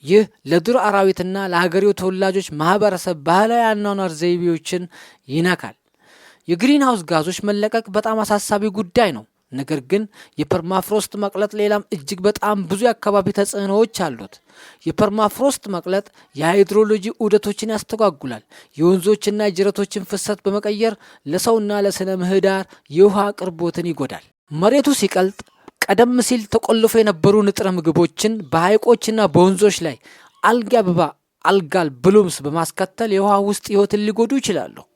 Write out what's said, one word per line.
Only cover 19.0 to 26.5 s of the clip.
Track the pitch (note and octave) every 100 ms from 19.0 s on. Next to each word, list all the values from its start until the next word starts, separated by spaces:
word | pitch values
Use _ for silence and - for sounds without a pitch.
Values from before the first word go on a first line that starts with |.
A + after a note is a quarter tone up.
| F3 G#3+ - G#3
የጅረቶችን | G#3 F3 G3+ G3 G3+ - F#3
ፍሰት | G3 - G3+
በመቀየር | - G3+ G#3 G#3 A3+ G#3 - - -
ለሰውና | E3+ - A3+ G#3 G#3
ለስነ | G3+ F#3 F#3+ F#3+
ምህዳር | F3+ F#3+ G3 F#3+ F#3+ - _
የውሃ | C#3+ G3+ G3+ G3+
አቅርቦትን | G#3 F#3 D#3+ E3+ E3 E3+
ይጎዳል። | D3+ C3 F#2 _ _ _
መሬቱ | D3 F#3+ C#4 C#4+
ሲቀልጥ | C#4 G3 F#3 F#3 G3 - _ - _
ቀደም | - G3 A#3+ B3
ሲል | A3 B3
ተቆልፎ | G#3